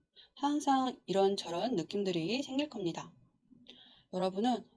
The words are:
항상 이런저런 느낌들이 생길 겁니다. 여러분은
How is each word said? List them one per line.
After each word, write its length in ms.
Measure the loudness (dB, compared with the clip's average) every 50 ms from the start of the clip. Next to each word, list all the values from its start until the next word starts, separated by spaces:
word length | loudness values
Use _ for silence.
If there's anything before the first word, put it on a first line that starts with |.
| _ _ _ -20 -20 _ -8
항상 600 | -2 -2 0 0 2 2 4 4 4 2 0 -4 -6 -4
이런저런 680 | 0 2 4 4 4 4 0 -4 -4 -2 -2 0 0 0
느낌들이 680 | 0 -2 -2 -2 -2 0 0 0 0 0 0 0 -2 -2
생길 260 | -2 -2 -2 -2 -2
겁니다. 420 | -4 -4 -4 -4 -4 -4 -10 -12 -16 -20 -20 _ _ _ _ _ -20 -20 -20 -20 -20 -20 -20 -20 -20 -20 _ -6 -4
여러분은 500 | -2 0 0 0 0 2 2 0 0 -4 -10 _